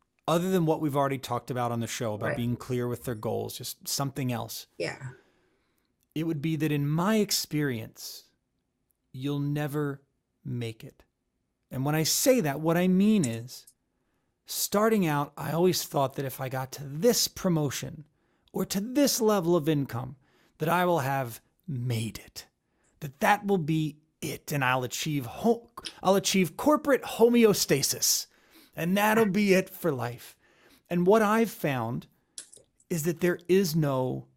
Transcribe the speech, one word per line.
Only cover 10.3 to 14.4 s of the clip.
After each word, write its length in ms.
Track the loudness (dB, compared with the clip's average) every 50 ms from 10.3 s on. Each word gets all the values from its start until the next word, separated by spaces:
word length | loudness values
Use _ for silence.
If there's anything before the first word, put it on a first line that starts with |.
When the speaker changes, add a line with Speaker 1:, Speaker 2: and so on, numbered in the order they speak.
| _ _ _
Speaker 1:
make 380 | -8 -6 -6 -6 -8 -10 -12
it. 220 | -18 -20 -20 _ _ _ _ _ _ _ _ _ _ _ _ _ _ _
And 140 | -6 -4 -2
when 100 | 0 2
I 80 | 2
say 380 | 2 2 0 2 4 4 4 4
that, 180 | 4 0 -2 0
what 200 | 0 0 2 4
I 100 | 4 4
mean 360 | 4 4 4 4 4 4 2
is, 420 | 0 -2 -6 -10 -12 -16 -18 -20 -20 _ _ _ _ _ _ _ _ _ _ _ _ _ _